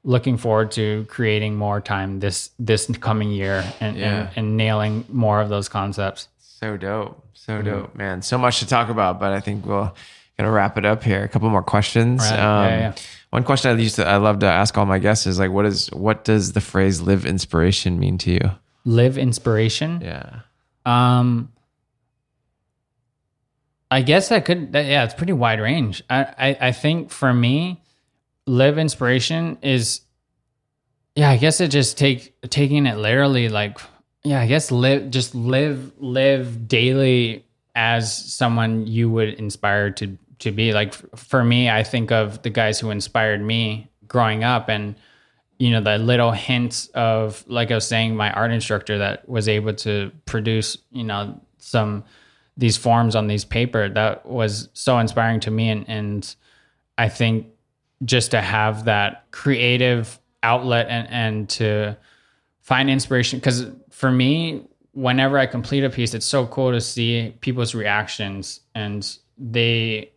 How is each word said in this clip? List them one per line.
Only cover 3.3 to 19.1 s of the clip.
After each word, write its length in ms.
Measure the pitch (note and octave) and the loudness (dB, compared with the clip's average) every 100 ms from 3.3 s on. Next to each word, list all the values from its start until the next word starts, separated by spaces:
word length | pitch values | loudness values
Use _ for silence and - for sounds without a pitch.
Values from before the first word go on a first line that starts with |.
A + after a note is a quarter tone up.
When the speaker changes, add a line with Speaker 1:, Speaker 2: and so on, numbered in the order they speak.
Speaker 1:
year 320 | G2+ F#2+ F#2+ F#2 - | -2 -2 -2 -4 -6
and, 160 | G#2+ G2+ | -6 -4
Speaker 2:
Yeah. 260 | A2 G2 | -2 -2
Speaker 1:
and, 80 | F#2+ A#2 | -4 -4
and 200 | A2 A2 | -2 0
nailing 480 | A2 G#2+ G#2+ G#2+ - | 2 2 0 -4 -4
more 320 | A#2+ A2 G#2 | 0 2 2
of 80 | G#2 | 0
those 200 | G2+ G#2 | -2 -4
concepts. 580 | G#2 G2+ G2+ G2 - - _ | -4 -4 -4 -6 -6 -20 _
Speaker 2:
So 360 | _ - A2 G#2 | _ -12 -10 -8
dope. 480 | F#2+ G#2+ - - - | -6 -6 -8 -14 -20
So 180 | _ - G#2+ | _ -8 -6
Speaker 1:
Mm-hmm. 60 | G#2 | -4
Speaker 2:
dope, 260 | G2 G2 | -6 -8
man. 260 | - G2 F#2 | -10 -8 -6
So 140 | - B2+ | -4 0
much 220 | B2 - | 2 0
to 80 | G#2+ | 0
talk 220 | B2 A2+ | 0 0
about, 320 | A2 F#2+ F2+ | 0 0 0
but 120 | G2 | -2
I 60 | G2 | -2
think 260 | G2+ G2+ | -4 -8
we'll 300 | G2 G2+ G2 - - - _ - | -4 -4 -4 -8 -20 -20 _ -2
gotta 140 | G#2 | 2
wrap 260 | G#2+ G2 A2 | 2 2 2
it 80 | |
up 200 | G#2 A2 | 0 2
here. 180 | A2+ G2 | 2 0
A 60 | G#2 | 0
couple 200 | - A2 | 0 2
more 120 | G2+ | 2
questions. 580 | - G#2 G#2+ A#2 A#2 B2+ | 2 0 2 2 2 2
Speaker 1:
Right. 120 | G#2+ A2 | 2 2
Yeah, 220 | G#2+ G#2 | 2 4
Speaker 2:
Um, 80 | G2+ A2 | 4 2
Speaker 1:
yeah. 140 | A2 - - - _ | -2 -4 -16 -20 _
Speaker 2:
one 140 | A#2 | -2
question 260 | B2 C#3 C3 | 0 2 2
I 100 | A2+ | 2
used 140 | A2 | 2
to, 100 | G#2+ | 0
I 120 | E2+ G2+ | 2 4
love 240 | G#2+ G2+ | 4 4
to 60 | G2+ | 4
ask 300 | E2+ G#2 G2+ | 4 2 2
all 100 | G2+ | 2
my 120 | F#2+ | 2
guests 260 | G2+ G#2+ G2 | 2 2 0
is, 100 | F#2 | 0
like, 140 | F#2 | 2
what 140 | F#2+ G#2 | 2 2
is, 200 | F#2+ - | 0 -4
what 320 | - G2+ G#2+ | -2 -2 0
does 280 | - G#2+ F#2 | 2 2 2
the 80 | G#2+ | -2
phrase 400 | - G2 F#2+ E2+ | -2 2 2 2
"live 240 | F2 G2 | 2 2
inspiration" 760 | B1+ F#2 - E2 F2 G2 F#2 F2 | 2 -2 0 2 4 2 0 0
mean 180 | F#2+ F#2 | 0 0
to 140 | - | 0
you? 180 | F2+ G2 F#2 _ _ | 2 0 -2 _ _
Speaker 1:
Live 320 | B2 A2+ B2+ | 0 4 4